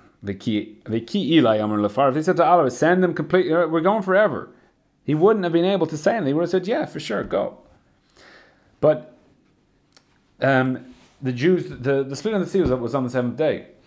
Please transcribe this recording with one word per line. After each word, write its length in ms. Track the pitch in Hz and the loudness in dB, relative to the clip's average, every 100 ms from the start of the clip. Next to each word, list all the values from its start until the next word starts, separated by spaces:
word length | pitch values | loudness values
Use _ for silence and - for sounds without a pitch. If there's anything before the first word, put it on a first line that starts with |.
| _ _ | _ _
the 140 | 101 | -10
Ki, 440 | 95 - 107 - - | -8 -4 -4 -4 -14
the 160 | - 113 | -6 -6
Ki 360 | 117 208 143 160 | -4 -4 2 4
Eli 220 | 117 110 | 4 2
Amar 200 | 107 104 | 0 0
Lefar. 300 | 104 113 139 | 0 2 0
If 80 | 135 | 0
they 60 | |
said 160 | 156 165 | 0 2
to 60 | |
Allah, 280 | 160 175 135 | 4 4 2
"Send 320 | 123 156 180 | 0 2 2
them 100 | 180 | 0
completely, 380 | 170 147 185 170 | -2 0 0 2
uh, 140 | 165 160 | 0 0
we're 140 | 160 | 0
going 200 | 170 220 | 0 0
forever," 480 | 190 185 214 113 - - _ _ _ _ | 0 2 2 -2 -10 -20 _ _ _ _
he 100 | - | -4
wouldn't 300 | 151 190 214 | 2 4 4
have 80 | 175 | 2
been 120 | 165 | 2
able 220 | 180 196 160 | 2 0 -2
to 100 | 151 | 0
say 200 | - 226 | 0 0
anything. 100 | 143 | 0
He 80 | |
would 80 | 147 | 0
have 80 | 175 | 0
said, 160 | 185 180 | -2 0
"Yeah, 200 | 285 - | -4 -4
for 120 | 156 | -8
sure, 240 | - 202 | -6 -6
go." 360 | 143 185 - - _ _ _ _ _ _ - - _ _ _ - | -2 -4 -4 -8 _ _ _ _ _ _ -20 -20 _ _ _ 0
But, 360 | 151 151 - _ _ _ _ _ _ _ _ _ _ _ _ - | 0 0 -4 _ _ _ _ _ _ _ _ _ _ _ _ -4
um, 460 | 131 131 131 123 - - _ - | 0 2 0 -4 -10 -20 _ -10
the 100 | 127 | -6
Jews, 360 | 123 156 180 151 | 0 2 0 -2
the, 340 | 131 123 139 | -8 -2 -2
the 140 | 135 139 | -2 -6
split 160 | 214 | -4
of 80 | 208 | -2
the 60 | 175 | -2
sea 160 | 196 | 0
was, 80 | 147 | 0
was 240 | 127 120 | 0 -2
on 100 | 135 | -4
the 60 | 127 | -2
seventh 260 | 123 123 120 | -2 -4 -2
day. 300 | 156 95 - - | -2 -2 -8 -20